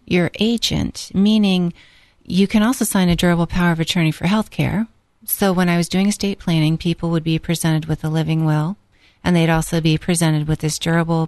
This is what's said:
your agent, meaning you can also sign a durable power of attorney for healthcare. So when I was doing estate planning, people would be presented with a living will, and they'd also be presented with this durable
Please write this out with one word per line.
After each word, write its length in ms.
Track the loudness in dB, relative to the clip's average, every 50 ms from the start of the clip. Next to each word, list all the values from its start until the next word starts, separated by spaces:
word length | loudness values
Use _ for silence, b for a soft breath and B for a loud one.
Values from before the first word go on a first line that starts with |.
| _
your 240 | -2 0 0 0 -2 -2 -2
agent, 720 | 0 0 0 -2 -2 -2 -2 -2 -4 -4 -6 -12 -12 -4 0
meaning 580 | 0 2 4 4 4 2 2 2 0 0 -2 b b b b b b b b b b _ -2
you 160 | 0 0 2
can 140 | 2 2 2 2
also 220 | 2 0 0 -2
sign 240 | 0 0 2 2 2
a 60 | 2
durable 320 | 2 2 2 2 2 0
power 240 | 0 0 0 0 2
of 80 | 0 0
attorney 320 | -2 -2 0 0 0 0
for 140 | 0 -2 -2
healthcare. 640 | 0 0 0 -2 -4 -4 -4 -2 -2 -2 -2 -4 -6 _ _ _ _ _ _ -10
So 260 | -8 -2 0 0 2
when 160 | 2 2 2
I 100 | 2 2
was 120 | 2 0 0
doing 180 | 0 0 2
estate 320 | 0 0 -2 -4 -4 -4 -4
planning, 380 | -2 0 2 2 2 2 0
people 320 | 0 -2 -4 -4 -2 -2 -2
would 140 | -2 -2 0
be 160 | -2 -2 -2
presented 460 | -2 -4 -4 -2 0 0 0 0 -2
with 180 | -4 -4 -4 -4
a 40 | -2
living 360 | -2 -2 0 0 0 0 0
will, 320 | 0 0 0 -2 -2 -6 -10 _ b b b b b b b -2
and 120 | 0 2
they'd 140 | 2 4 2
also 320 | 2 0 0 -2 -2 0
be 160 | 2 2 0
presented 500 | 0 0 -2 0 2 2 2 2 0 0
with 120 | -2 -2 -2
this 200 | -2 -4 -4 -4
durable 480 | -2 0 0 0 0 0 0 -2 -2